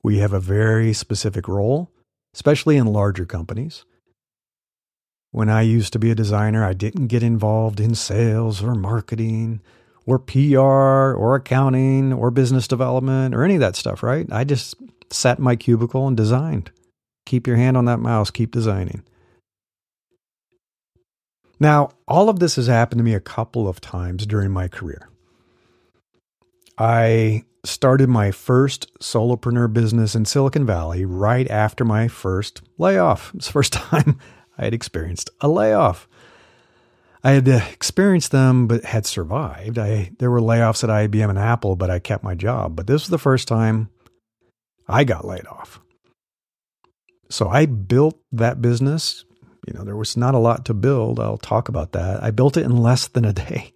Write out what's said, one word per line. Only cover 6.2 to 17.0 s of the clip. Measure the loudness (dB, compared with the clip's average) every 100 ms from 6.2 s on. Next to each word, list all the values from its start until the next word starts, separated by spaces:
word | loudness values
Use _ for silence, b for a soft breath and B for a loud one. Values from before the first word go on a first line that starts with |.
| 0 0 0 0
I | 0
didn't | -2 -6 -4 -2
get | 0
involved | 0 0 0 0 0 -2
in | -2 -2
sales | -2 0 0 0 -2 -4
or | -4 -2
marketing | -2 -4 -4 -6 -4 -4 -4 -8 b b b b -2
or | -2
P | 0 0 4 4
R | 6 6 4 4 2
or | 2 0 0
accounting | 0 0 2 2 2 2 0
or | 0 0
business | 0 2 0 0
development | -2 0 0 0 -2 -2 0
or |
any | 2 2
of |
that | 0 -2
stuff, | -8 -4
right? | -4 -4 -4
I | -4 -2
just | -2 -4 -18 -20 _ _
sat | -2 0 2
in |
my | 0 0
cubicle | 2 2 2 -2 -2
and | 0
designed. | 2 0 -2 -6 -8 _ _ _